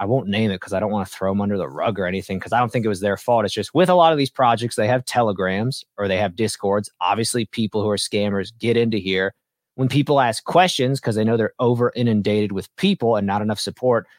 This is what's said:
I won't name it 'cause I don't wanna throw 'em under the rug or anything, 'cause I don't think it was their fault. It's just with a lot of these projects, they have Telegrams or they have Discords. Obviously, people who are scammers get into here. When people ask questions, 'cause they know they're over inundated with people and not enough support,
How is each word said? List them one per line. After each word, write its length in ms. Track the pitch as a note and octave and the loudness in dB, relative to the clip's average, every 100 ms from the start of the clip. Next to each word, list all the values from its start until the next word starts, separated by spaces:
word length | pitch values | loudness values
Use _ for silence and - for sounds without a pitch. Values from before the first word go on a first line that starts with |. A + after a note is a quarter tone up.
I 60 | G2+ | 0
won't 220 | C3 G2 | -2 0
name 220 | G2+ A2 | -2 0
it 100 | F#2+ | -2
'cause 120 | - | -4
I 80 | F#2+ | -4
don't 100 | G#2 | -2
wanna 160 | G#2 F#2+ | -2 -4
throw 240 | - F#2+ | -4 -2
'em 100 | G2 | 0
under 160 | G2+ G2+ | 0 -2
the 120 | D#2 | -4
rug 320 | C#2+ F2 G2 | -2 -2 -2
or 60 | F2+ | -2
anything, 340 | F#2+ - F#2+ | -4 -4 -8
'cause 120 | - | -2
I 60 | A2+ | 0
don't 140 | A#2+ | 0
think 120 | B2+ | 0
it 40 | A2 | -2
was 120 | F#2+ | 0
their 160 | G2+ G2 | -2 -2
fault. 280 | - A#2+ | 0 2
It's 100 | G#2 | 2
just 200 | - G2+ | -2 -2
with 140 | D3 F3+ | 2 4
a 60 | |
lot 180 | F3+ E3 | 6 4
of 60 | D#3 | 4
these 120 | C3+ | 0
projects, 440 | - B2 A#2 A#2 | 2 2 2 0
they 140 | - G#2+ | 0 0
have 160 | B2+ | 0
Telegrams 800 | B2 B2 A2+ F#2+ F#2 F#2+ A#2+ C3+ - - | 0 0 0 0 -2 -2 -2 -6 -12 -6
or 100 | G2+ | -2
they 80 | F#2 | 0
have 180 | G2+ | -2
Discords. 560 | F#2 A2 - G2+ G2+ G2+ - | -2 -4 -2 -2 -2 -4 -4
Obviously, 440 | F2+ G2+ A#2 B2 | -2 0 0 -2
people 380 | A2 - G#2+ A2 | -4 -4 -2 -2
who 80 | G#2 | -2
are 60 | G2+ | -2
scammers 540 | - G#2+ G#2 G2+ F#2 - | -2 -2 0 -2 -4 -4
get 180 | A2+ A#2 | 0 2
into 220 | A#2 A2 | 2 0
here. 360 | F#2 F#2+ G2 - _ _ _ - | -2 0 -2 -4 _ _ _ -4
When 120 | C3 | 0
people 300 | C#3 C#3 C#3+ | 0 2 2
ask 240 | B2 A2+ | 2 -2
questions, 560 | - E3 F3+ - B2+ C3+ | 2 4 4 2 -2 -2
'cause 160 | - | -2
they 100 | G#2+ | 0
know 120 | A2 A#2 | 2 2
they're 180 | G#2+ - | 0 0
over 320 | B2 A#2+ A#2+ | 0 2 0
inundated 560 | - A#2+ G#2+ G2+ G#2 G#2 | 0 0 2 2 0 0
with 240 | G2 - - | -4 -8 -2
people 380 | F#3+ G3 A#2 | 0 2 2
and 120 | A2 G2+ | 0 0
not 160 | G2+ | -2
enough 180 | G#2+ G#2+ | -2 -4
support, 480 | - - B2+ A#2 F#2+ | -6 -2 0 0 -2